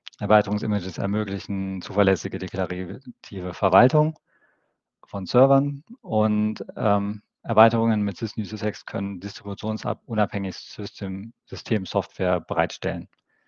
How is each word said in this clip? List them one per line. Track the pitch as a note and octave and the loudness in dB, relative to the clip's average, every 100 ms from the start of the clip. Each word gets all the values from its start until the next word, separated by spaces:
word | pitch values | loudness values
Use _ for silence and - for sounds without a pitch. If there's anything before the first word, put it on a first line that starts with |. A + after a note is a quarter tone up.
| - - | -20 -8
Erweiterungsimages | G2+ G#2+ G#2 G#2 G#2+ G#2 F#2 - | 2 4 4 -2 -2 -2 -4 -6
ermöglichen | G2 G#2 G2+ G2 - G2 F#2+ F#2+ | -4 -2 -4 -6 -6 -6 -6 -6
zuverlässige | - G2 G2 F#2 F#2+ F2+ | -4 2 4 2 -2 -6
deklarative | F#2 G2 F2 F2+ F2+ D#2 - - - G2 F2+ | -6 -4 -4 -4 -8 -10 -14 -18 -12 -8 -8
Verwaltung | F2 G2 F#2 B2 D#3 D3+ D#3 _ _ _ _ _ _ _ _ | 0 4 6 6 6 2 -2 _ _ _ _ _ _ _ _
von | _ G2+ F#2 | _ -8 0
Servern | B2 C3+ C#3 C#3+ C#3 - A3+ | 6 6 6 4 -4 -12 -20
und, | F#3 A2 G#2+ G#2+ G#2+ G#2 - - | -2 0 2 2 0 -2 -10 -2
ähm, | A2 G2+ G2+ G#2 - _ | 2 2 0 -6 -12 _
Erweiterungen | - G#2 A2+ A2+ A2+ A2 | 0 6 6 6 2 2
mit | G#2 F#2+ | 0 -4
sys | A2 - | -6 -6
new | |
sys | F#2+ G#2 | -6 -4
X | G#2 - | -4 -6
können | - A2 G2+ F#2+ | -8 -6 -6 -6
distributionsunabhängig | G2 - G2+ G2+ A2 A2 A#2 G#2+ - A2 G#2 G2+ F#2+ - | -10 -10 -10 -6 -6 -4 -4 -6 -4 -2 0 -2 -6 -8
System, | - - G2+ - F#2+ F#2+ A2 - _ | -14 -12 -12 -8 -8 -8 -10 -16 _
Systemsoftware | F#2+ - A2 F#2+ G2+ - - F#2 F2+ | -14 -2 -2 0 -2 -4 -2 0 0
bereitstellen. | - E2 F2 - F#2+ F2 F2 _ _ _ | 0 -2 -2 -2 -6 -6 -8 _ _ _